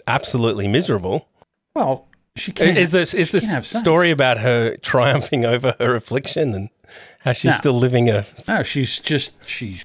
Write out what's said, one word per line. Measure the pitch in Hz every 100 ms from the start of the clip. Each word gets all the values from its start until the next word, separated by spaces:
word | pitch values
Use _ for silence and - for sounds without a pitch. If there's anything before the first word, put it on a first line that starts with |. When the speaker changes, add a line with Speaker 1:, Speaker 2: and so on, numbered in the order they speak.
| -
Speaker 1:
absolutely | 131 - 123 113 101 101
miserable. | 120 180 107 90 139 - _ _ _ _ 320
Speaker 2:
Well, | 165 131 _ _ _ -
she | -
Speaker 1:
I-, | -
Speaker 2:
can't. | 160 185
Speaker 1:
is | 175
this, | 175 165
is | 185 165
Speaker 2:
she |
Speaker 1:
this | 196
Speaker 2:
can't | 214
have | 147 117
sex. | 226
Speaker 1:
story | 202 160 175
about | 151 131 117
her | 120 120 113 -
triumphing | - 131 123 143 - 139 117
over | 120 131 -
her | 120 120
affliction | - 131 - 156 147 98
and | 101 _ _ - - -
how | 135
she's | 120 165
Speaker 2:
No. | 131
Speaker 1:
still | 147
living | 123 127 123 120
a | 104 98 - -
Speaker 2:
No, | 208
she's | - 143 127 -
just, | - 147 - - -
she | - 117 90